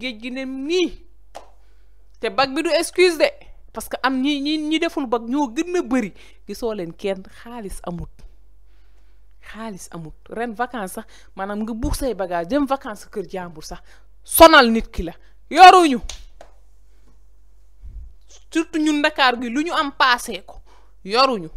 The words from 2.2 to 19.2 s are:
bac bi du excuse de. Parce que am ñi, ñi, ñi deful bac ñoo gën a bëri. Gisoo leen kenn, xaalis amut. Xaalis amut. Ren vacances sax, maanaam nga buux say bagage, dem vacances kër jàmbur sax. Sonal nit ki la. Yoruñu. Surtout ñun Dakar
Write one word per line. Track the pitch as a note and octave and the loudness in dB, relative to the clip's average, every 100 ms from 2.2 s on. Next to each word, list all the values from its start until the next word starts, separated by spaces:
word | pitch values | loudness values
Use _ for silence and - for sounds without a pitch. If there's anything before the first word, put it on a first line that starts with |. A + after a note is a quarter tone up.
| A3+ | -4
bac | G3+ C4+ | 0 0
bi | C4+ | 0
du | E4 | 0
excuse | D4+ E4+ - F#4 D#4 | 0 0 4 4 6
de. | G3+ - - - - | 2 0 -14 -18 -16
Parce | - - | -14 -10
que | - | -4
am | B3+ C4 | -2 0
ñi, | C4+ C#4+ | 0 0
ñi, | C#4 D#4 | -2 -2
ñi | D4+ D#4 | 0 0
deful | E4 E4 C4 | 0 -2 -2
bac | A#3+ | -2
ñoo | A#3 C#4 C#4 | -2 -2 -2
gën | A#3 F4 F4+ | -2 -2 -2
a | |
bëri. | B3 B3+ G3+ - - - - | 0 0 0 -8 -20 -20 -14
Gisoo | G3+ A#3 | -6 -6
leen | G#3+ E3 | -4 -8
kenn, | E3+ G3 F#3+ G3+ - | -6 -6 -6 -8 -18
xaalis | A#3+ A#3+ G3 - | -16 -12 -10 -8
amut. | - F3 D#3 - - - - - - - - - - - - - - | -8 -8 -10 -14 -18 -18 -20 -20 -20 -20 -20 -20 -20 -20 -20 -20 -16
Xaalis | G#3 A3+ F3+ - | -12 -12 -12 -12
amut. | F3 D#3 - - | -14 -14 -16 -12
Ren | G3+ A#3 | -6 -6
vacances | G#3+ B3 B3 F#3 | -4 -4 -4 -8
sax, | A3+ - - - - | -8 -14 -18 -18 -8
maanaam | G3 G#3 | -6 -4
nga | A3 | -4
buux | A3+ C#4+ | -4 -2
say | - C4+ | -2 -2
bagage, | F#3+ F#3 F3 E3+ | -2 -2 -2 0
dem | C#4 C#4 | 0 2
vacances | C4+ B3+ G#3 - | 0 -2 -10 -10
kër | G#3+ E3+ | -8 -8
jàmbur | F#3+ F3 D#3 | -8 -10 -12
sax. | - F3 - - - - | -14 -14 -16 -20 -20 -20
Sonal | - - D#4+ D#4 A#3+ | -4 10 10 12 8
nit | A3+ - | 4 -2
ki | - | -6
la. | E3+ - - - - | -8 -10 -18 -20 -4
Yoruñu. | C#4+ F4+ F#4+ E4 A#3+ - - - - - - - - - - - - - - - - - - - - - - - - - | 12 12 12 8 2 -4 -10 -14 -18 -20 -20 -20 -20 -20 -20 -20 -20 -20 -20 -20 -20 -20 -16 -14 -12 -14 -16 -18 -20 -6
Surtout | D#4+ D#4+ D#4+ | -4 -2 0
ñun | D4+ D4 | 2 2
Dakar | D4+ D4+ | 0 4